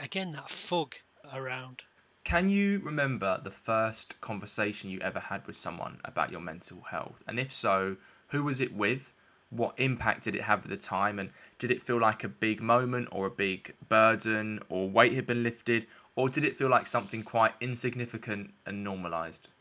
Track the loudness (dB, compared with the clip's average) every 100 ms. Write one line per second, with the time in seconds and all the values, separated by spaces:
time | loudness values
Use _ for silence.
0 | -8 -6 -6 -8 -12 -12 -2 0 0 -8
1 | -20 _ -14 -10 -8 -8 -10 -16 -20 _
2 | _ _ 0 4 4 4 2 0 -2 0
3 | 0 0 0 -2 -4 -8 0 2 0 -2
4 | -12 -10 -8 -8 -4 -2 -2 -2 -8 -6
5 | -4 -4 -6 -8 -8 -10 -8 -8 -10 -10
6 | -6 -4 -2 -4 -8 -10 -14 -16 -10 -8
7 | -8 -12 -8 -6 -4 0 2 2 2 -4
8 | -12 -20 -4 -2 0 0 -2 0 0 0
9 | -6 _ _ _ -8 -2 -2 0 0 2
10 | 2 0 -2 -2 0 0 0 -8 -4 -2
11 | 0 -2 -8 -12 -20 -4 -2 0 0 2
12 | 2 2 -4 -2 0 2 4 4 4 -2
13 | -4 -2 -2 0 0 -2 -8 -12 2 6
14 | 8 6 2 0 -2 -6 -4 -2 4 8
15 | 8 6 0 0 0 0 0 0 0 -14
16 | -6 0 0 2 -2 0 4 4 4 -2
17 | -2 -6 0 4 4 2 -4 -2 -2 -2
18 | -6 -6 -6 -6 -8 -14 -8 -6 -4 -4
19 | -4 -4 -4 -10 -20 _